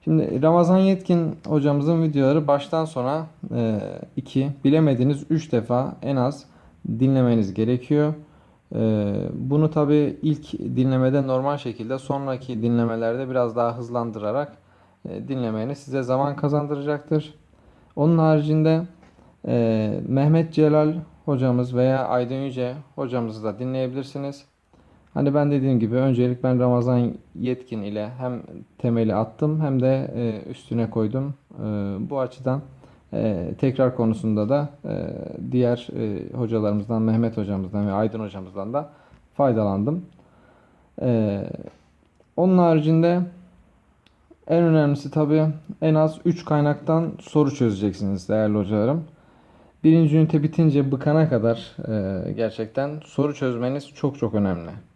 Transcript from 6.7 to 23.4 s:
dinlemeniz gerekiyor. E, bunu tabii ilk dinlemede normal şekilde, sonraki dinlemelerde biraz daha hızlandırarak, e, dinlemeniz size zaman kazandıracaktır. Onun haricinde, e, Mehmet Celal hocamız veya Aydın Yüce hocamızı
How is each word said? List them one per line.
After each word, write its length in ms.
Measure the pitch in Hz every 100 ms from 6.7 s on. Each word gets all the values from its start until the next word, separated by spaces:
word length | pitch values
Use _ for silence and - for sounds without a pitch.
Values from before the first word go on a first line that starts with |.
| _ -
dinlemeniz 640 | 113 131 135 123 117 98
gerekiyor. 600 | 95 113 123 123 147 151 151 - - _ _ _ 110
E, 380 | 110 107 101 101 92
bunu 380 | - 131 143 156
tabii 460 | 156 143 151 143 -
ilk 380 | 156 147 - -
dinlemede 680 | - 123 127 131 131 139 131
normal 300 | 131 139 143
şekilde, 420 | 127 110 113 131
sonraki 640 | 135 143 135 131 - 113
dinlemelerde 680 | 117 120 117 113 113 123 131
biraz 260 | 127 120 117
daha 220 | 117 117
hızlandırarak, 760 | 117 120 117 107 104 127 143 - _ _ _ _ -
e, 180 | 92 123
dinlemeniz 500 | 131 117 110 120 139
size 260 | - 135
zaman 320 | 123 131 143 139
kazandıracaktır. 1000 | 147 147 147 143 143 147 - 156 151 - _ _ - _ _ -
Onun 220 | 151 165
haricinde, 640 | 160 156 151 156 156 160 175 - - _ - _ -
e, 520 | 120 113 110 107 - -
Mehmet 460 | 131 147 165 165
Celal 400 | 160 151 151 151 170 160 - -
hocamız 500 | 135 131 123 123 123
veya 320 | 127 131 127
Aydın 280 | 127 123 135
Yüce 380 | 139 127 123 139 - -
hocamızı 480 | 131 123 113 107